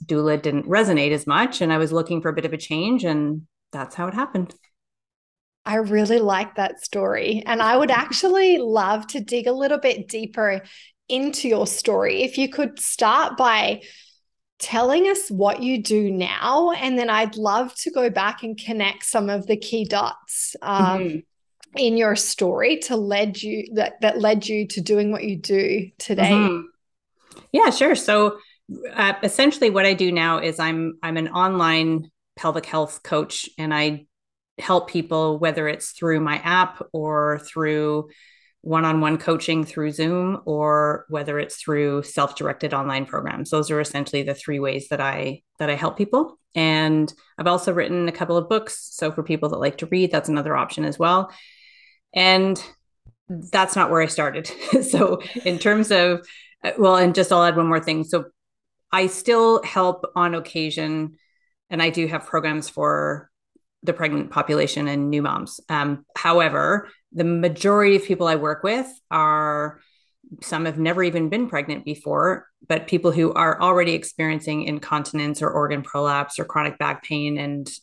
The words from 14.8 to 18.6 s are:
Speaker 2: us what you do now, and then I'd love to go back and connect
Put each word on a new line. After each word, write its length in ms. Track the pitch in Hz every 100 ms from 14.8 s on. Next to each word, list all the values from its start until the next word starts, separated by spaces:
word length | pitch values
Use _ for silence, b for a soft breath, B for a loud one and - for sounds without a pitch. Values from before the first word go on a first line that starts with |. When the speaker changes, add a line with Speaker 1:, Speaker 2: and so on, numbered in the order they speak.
| 254 302 381
Speaker 2:
us 200 | 392 -
what 340 | 190 202 -
you 200 | 247 254
do 280 | 208 214 202
now, 600 | 190 180 98 226 285 349
and 260 | 339 262 247
then 120 | 240
I'd 260 | 214 220 214
love 380 | 214 214 247 -
to 140 | -
go 200 | 277 247
back 320 | 190 202 214
and 160 | 226
connect 460 | 214